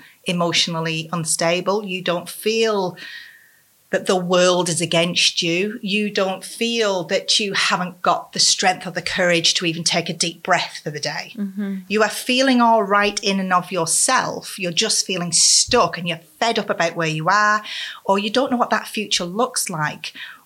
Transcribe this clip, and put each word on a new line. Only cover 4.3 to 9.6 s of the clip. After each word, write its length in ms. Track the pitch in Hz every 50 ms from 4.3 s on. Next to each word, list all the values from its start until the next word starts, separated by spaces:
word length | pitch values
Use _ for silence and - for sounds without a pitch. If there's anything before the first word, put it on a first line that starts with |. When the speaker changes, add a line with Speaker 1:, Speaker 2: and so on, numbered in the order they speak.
| 185 180 180 185 180 180 175
Speaker 1:
is 140 | 170 160 170
against 600 | 170 160 170 165 170 175 175 - - - - -
you. 380 | 185 165 170 180 196 214 220 -
You 280 | - 185 202 214 214 202
don't 340 | 208 208 196 190 190 185 -
feel 600 | - - - 233 233 233 233 220 202 190 180 165
that 340 | 175 196 190 190 - - -
you 140 | 214 196 -
haven't 480 | - - - 214 180 180 180 180 -
got 320 | - 185 170 - - - -
the 60 | 180
strength 460 | - - - - 202 185 180 - -
or 60 | 180
the 100 | 160 170
courage 520 | 165 - - - 180 175 170 165 165 - -
to 100 | -